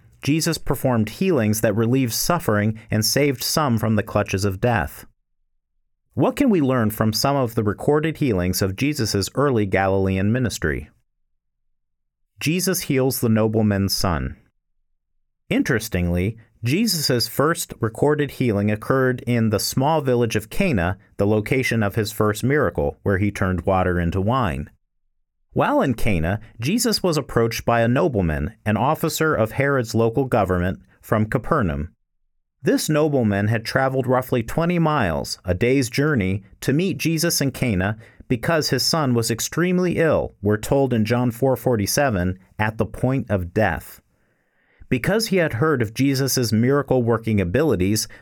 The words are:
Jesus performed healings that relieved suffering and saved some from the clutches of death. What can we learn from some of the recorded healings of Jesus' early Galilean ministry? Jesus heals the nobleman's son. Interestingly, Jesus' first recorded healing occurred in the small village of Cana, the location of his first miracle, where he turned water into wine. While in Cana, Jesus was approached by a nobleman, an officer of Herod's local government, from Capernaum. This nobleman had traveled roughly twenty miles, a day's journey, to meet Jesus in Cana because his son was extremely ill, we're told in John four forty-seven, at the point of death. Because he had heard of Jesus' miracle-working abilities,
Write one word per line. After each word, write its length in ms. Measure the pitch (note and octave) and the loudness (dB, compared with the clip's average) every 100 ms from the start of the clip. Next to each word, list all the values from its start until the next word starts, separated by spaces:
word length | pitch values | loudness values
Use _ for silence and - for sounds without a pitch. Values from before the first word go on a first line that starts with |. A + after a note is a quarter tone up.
| - - | -20 -8
Jesus 360 | - D#3 D#3+ D#3 | -2 0 0 -2
performed 500 | - C#3 C3+ A#2+ G#2+ | -2 -2 0 2 0
healings 540 | - F#3+ D3+ G#2+ G#2 | 0 0 2 2 2
that 160 | A2+ G#2 | 2 2
relieved 340 | A2+ C3 B2+ | 2 2 0
suffering 680 | - - F3 - G#2 G#2 A2 - | -2 0 0 2 2 2 -2 -2
and 140 | G#2+ G#2+ | -2 0
saved 360 | C3+ C#3+ C3+ | 2 0 0
some 360 | - - C#3+ A2+ | -2 0 2 2
from 180 | A2+ G#2+ | 2 0
the 80 | |
clutches 400 | G2 G#2 G2+ F#2+ | 0 -2 0 0
of 160 | G2+ F#2+ | -2 0
death. 460 | B2 A2 C#2 - - _ _ _ _ _ _ _ _ _ _ | 0 0 -2 -8 -20 _ _ _ _ _ _ _ _ _ _
What 220 | - F3+ - | 0 0 2
can 140 | C#4+ | 2
we 100 | F#3+ | 4
learn 300 | C3+ B2+ A2+ | 4 2 2
from 240 | A2 A2 | 2 0
some 240 | G#2 C#3 C#3+ | 2 2 2
of 180 | A#2+ - | 0 0
the 80 | |
recorded 540 | G#2 F#2+ - D3+ D#3+ - | -2 0 2 2 0 0
healings 440 | C#3+ F#2 F2+ F2+ | 0 2 0 0
of 140 | G2 F#2+ | -2 -2
Jesus' 540 | C#3+ C#3+ A2+ G#2 F#2+ | -4 -2 -2 -2 -2
early 320 | - C#3+ A#2 G#2 | -2 0 0 0
Galilean 640 | F#2 F#2+ G2 F#2+ F#2+ G2+ | 0 2 2 2 2 0
ministry? 600 | B2 A#2 - E2 C2+ - _ _ _ _ _ _ _ _ _ _ _ _ _ _ _ | 0 -2 -2 -2 -4 -8 _ _ _ _ _ _ _ _ _ _ _ _ _ _ _
Jesus 440 | C#3 F3 F#3 F3 | -2 -2 0 -2
heals 400 | - C3+ C3 B2+ | 0 0 0 0
the 80 | A#2+ | 2
nobleman's 640 | A2 A2 A2 G#2+ G2 G2 | 2 2 2 2 2 0
son. 420 | - G2 D#2 B1+ - _ _ _ _ _ _ _ _ _ _ - | 0 0 -2 -4 -10 _ _ _ _ _ _ _ _ _ _ -4
Interestingly, 880 | C4 - A#2 - F2+ F2 F2 F#2+ A2+ - _ | -2 0 -2 -2 -2 0 0 -2 -4 -14 _
Jesus' 640 | A2+ E3 A#3 F3+ - B2 - | -2 0 0 0 0 0 -2
first 460 | - C#3 - - - | 0 0 -2 -8 -6
recorded 520 | A2 - D3 D3 C#3+ | -6 0 0 0 -2
healing 400 | - B2+ G2+ G#2 | -2 0 0 0
occurred 500 | A2 - C3 C3 B2+ - | -2 0 0 0 -2 -2
in 220 | A#2+ A2+ | 0 0
the 100 | G#2 | 0
small 420 | - - C3+ D#3+ | -2 -2 0 0
village 340 | C3 A#2+ A#2+ A2 | 0 0 0 -2
of 140 | - | -4
Cana, 480 | - G3 A2 E2+ F#2 _ - | -2 0 0 -2 -4 _ -2
the 100 | G2+ | 0
location 560 | G#2+ G#2+ C3+ A#2+ A2+ | 0 0 -2 0 0
of 100 | G2+ | 0
his 180 | A#2 G2+ | -2 -4
first 320 | - G#2+ G2+ | -2 -2 0
miracle, 540 | B2 D3+ G#2 - C#2+ - | -2 0 0 0 -4 -2
where 160 | - F#2+ | -2 0
he 100 | G#2 | 0
turned 320 | G2+ F#2+ F2+ | -2 -2 0
water 380 | F2+ F#2 F2+ F2 | 0 0 0 0
into 200 | E2+ F#2+ | -2 -2
wine. 520 | G2 C3 G#2+ C2+ D2 _ _ _ _ _ _ _ _ | 0 0 -2 -4 -8 _ _ _ _ _ _ _ _
While 300 | B2+ E3 C#4+ | -2 0 2
in 120 | D#3 | 0
Cana, 460 | A#2+ A#2+ F2+ D#2+ G#2 - - | 0 0 2 0 -4 -8 -8
Jesus 440 | A#2+ A3+ A#3+ G3+ | -2 0 0 0
was 140 | F#3 D3+ | 0 0
approached 480 | B2 - A#2 - - | 0 0 0 0 0
by 160 | A#2 | 2
a 60 | A#2 | 2
nobleman, 680 | B2+ F3 A2 E2+ D2 D2+ - - | 2 2 2 0 0 -4 -6 -2
an 120 | G#2 | 0
officer 580 | B2+ D#3 E3 - D#3+ D3+ | 0 0 -2 0 0 2
of 160 | A2 | 0
Herod's 420 | - C#3 C#3 A2+ | 0 0 0 0
local 320 | A2+ A2+ A#2 C3 | 0 2 0 0
government, 540 | A#2+ F#2 F2+ F2+ - - _ | 0 2 2 0 -4 -12 _
from 260 | - A2 G#2+ | -2 0 0
Capernaum. 680 | A#2 - D#3+ F#2+ C#2+ D2+ - _ _ _ _ _ _ | -2 0 0 0 -2 -6 -12 _ _ _ _ _ _
This 260 | D3+ C4 - | -2 0 0
nobleman 600 | D3+ D#3 C#3 G#2+ G2 G#2+ | 0 2 2 2 0 0
had 160 | A#2 - | -2 -2
traveled 420 | C#3 C3+ C3 B2 | -2 0 0 0
roughly 340 | B2+ B2+ B2+ | 0 0 -2
twenty 380 | A2+ - E3+ F3 | -2 -2 0 2
miles, 580 | D#3+ D3+ G2 D2 A1+ - - | 2 2 0 -2 -4 -6 -4
a 80 | |
day's 360 | F2+ A#2+ C#3 B2 | 0 2 2 0
journey, 540 | C3 D3 C#3 F#2 G2 - - | 0 0 0 0 -2 -8 -8
to 120 | - | -2
meet 240 | C#3 F#3+ E3 | 0 0 -2
Jesus 440 | D#3+ D#3+ E3+ - | -2 -2 -2 0
in 100 | C#3 | -2
Cana 460 | - B2+ F#2 F#2+ A2 - - - | -2 -2 0 -2 -4 -10 -20 -6
because 420 | A2 - E3 C#3 | -4 0 0 0
his 120 | C3 | 0
son 320 | - E3 C#3 | 0 0 2
was 160 | A#2 A2 | 0 0
extremely 680 | A#2+ - - F3+ F3+ F3+ D3+ | -4 -4 -2 0 0 0 0
ill, 360 | D#3+ G2 A#1+ - | 2 2 -2 -4
we're 160 | G#2 G#2+ | 0 0
told 360 | - C#3 C3+ | 2 2 2
in 120 | A#2+ G#2+ | 2 2
John 240 | A#2+ B2 | 0 0
four 260 | A2+ C3+ B2 | 0 0 0
forty-seven, 840 | - A#2 G2 - C#3 G2 F2+ F#2 _ - | -2 -2 0 0 0 0 -2 -4 _ -4
at 220 | G#2+ A2 | -4 -2
the 80 | A2 | -6
point 420 | - B2 C3+ - | -2 -2 -2 -2
of 240 | G2+ F2 | -2 -2
death. 460 | - G#2 D#2 - - _ _ _ _ _ _ _ _ - | 0 0 -2 -8 -20 _ _ _ _ _ _ _ _ -6
Because 380 | C3 D#3+ G#3+ G3+ | -2 0 0 0
he 100 | F#3 | 0
had 160 | D#3 | 0
heard 280 | A2 D#3 C3+ | 0 0 2
of 140 | G#2+ A2 | -2 0
Jesus' 560 | C#3 C3+ C3+ C3 A#2 | 0 0 0 0 0
miracle-working 920 | G#2+ B2 C#3+ C3+ C3 A#2 A2 A2+ G#2+ | 2 2 2 2 2 2 0 0 0
abilities, 640 | F2+ A2+ D#3+ G2 F#2 G#2+ - - | 0 2 2 2 2 0 -4 -10